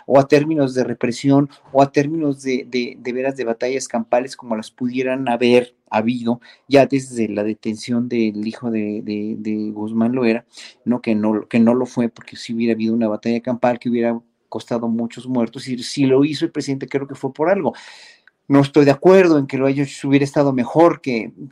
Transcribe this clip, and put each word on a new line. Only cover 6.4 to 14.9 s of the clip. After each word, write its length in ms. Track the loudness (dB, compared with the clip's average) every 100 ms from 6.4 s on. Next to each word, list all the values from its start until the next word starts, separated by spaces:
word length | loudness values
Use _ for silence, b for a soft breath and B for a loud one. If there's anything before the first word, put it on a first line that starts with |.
| b b 2
ya 200 | 4 4
desde 420 | 0 -4 -4 -4
la 160 | -2
detención 640 | -4 -4 -6 -8 -4 -4 -2
del 360 | -2 -2 -2
hijo 280 | -8 -6 -6
de, 300 | -4 -4 -6
de, 340 | -6 -6 -6 -8
de 320 | -6 -6 -6
Guzmán 460 | -8 -6 -2 0 0
Loera, 300 | 0 0 -6 B B B
¿no? 160 | -4 -4
Que 140 | -2
no, 320 | 0 0 -2 0
que 140 | 2
no 140 | 4
lo 120 | 2 0
fue, 220 | -2 -4
porque 260 | -6 -18
si 200 | -16 -10
hubiera 200 | -4 -2
habido 180 | 0 -2
una 140 | 0 -2
batalla 340 | -2 -4 -4
campal 380 | -4 -2 -2 -2
que 100 | -2
hubiera 320 | -2 -2 -4 -10 _ _
costado 400 | -12 -6 -6
muchos 400 | -2